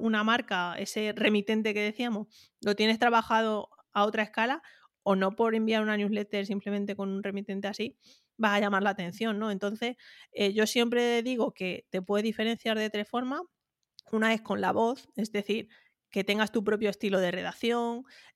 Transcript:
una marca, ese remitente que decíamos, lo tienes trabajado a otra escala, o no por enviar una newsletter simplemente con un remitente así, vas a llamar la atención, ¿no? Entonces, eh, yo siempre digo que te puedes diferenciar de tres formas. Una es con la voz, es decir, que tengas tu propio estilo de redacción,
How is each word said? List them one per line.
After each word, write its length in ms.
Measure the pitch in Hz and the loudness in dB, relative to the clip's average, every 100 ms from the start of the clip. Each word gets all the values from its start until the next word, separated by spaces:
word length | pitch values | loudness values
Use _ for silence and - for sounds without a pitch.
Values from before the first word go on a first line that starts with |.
una 240 | 226 214 | 0 2
marca, 520 | 214 240 240 190 175 - | 2 2 0 -2 -2 -4
ese 340 | 196 220 214 220 | -6 -4 -4 0
remitente 580 | 214 208 202 220 220 | 2 2 2 0 0
que 60 | 208 | 0
decíamos, 460 | 208 214 240 208 208 - - - | -2 -4 -4 -4 -8 -16 -20 -6
lo 160 | - 202 | -2 2
tienes 220 | 220 220 | 2 4
trabajado 720 | 247 233 220 226 220 214 - _ _ | 4 4 4 2 2 -2 -6 _ _
a 120 | 208 | 0
otra 200 | 208 214 | 2 2
escala, 380 | 208 - 233 311 - - _ _ | -2 0 -2 -2 -8 -20 _ _
o 120 | - 190 | 0 2
no 200 | 190 220 | 2 2
por 180 | 226 | 2
enviar 280 | 220 220 220 | 2 2 2
una 140 | 214 208 | 0 0
newsletter 500 | 208 214 208 208 196 | 0 -2 -2 -4 -4
simplemente 500 | 202 202 202 202 196 | -4 -4 -4 -4 -4
con 140 | 196 | -4
un 120 | 196 | -4
remitente 460 | 202 196 202 196 202 | -6 -6 -6 -6 -6
así, 300 | 214 233 - _ - _ - | -6 -8 -10 _ -20 _ -2
vas 180 | 214 | 0
a 60 | 202 | 2
llamar 220 | 208 196 | 2 2
la 80 | 202 | 0
atención, 480 | 196 175 - 226 208 | -2 -6 -4 -4 -2
¿no? 120 | 220 | -4
Entonces, 460 | 196 202 214 240 247 - - - | -4 -4 -4 -6 -6 -16 -20 -12
eh, 200 | - 202 | -2 0
yo 140 | 214 220 | 2 2
siempre 560 | 247 240 240 240 233 | 2 2 2 2 2
digo 300 | 233 254 - | 0 0 -2
que 320 | - 185 - - | -2 -6 -6 -6
te 120 | 190 | -6
puedes 220 | 185 208 | 0 0
diferenciar 540 | 220 214 220 233 226 220 | 0 0 -2 -2 -2 -2
de 120 | 214 | -2
tres 180 | 214 214 | -4 -4
formas. 340 | 240 254 294 359 _ _ _ _ _ - | -4 -4 -6 -10 _ _ _ _ _ -4
Una 220 | 220 220 | 0 2
es 80 | 220 | 0
con 180 | 220 202 | -2 -2
la 120 | 185 | 0
voz, 360 | 202 226 269 - - | 2 2 0 -8 -6
es 160 | 226 | -4
decir, 360 | 208 202 202 - - _ _ _ | -4 -2 -4 -6 -18 _ _ _
que 140 | 202 | -2
tengas 280 | 208 208 214 | 2 2 2
tu 120 | 233 | 0
propio 260 | 208 208 202 | 0 0 0
estilo 300 | 196 208 196 | 0 0 2
de 100 | 180 | 2
redacción, 720 | 180 180 - 226 240 233 233 262 - - | -2 -6 -4 0 0 0 -4 -10 -20 -20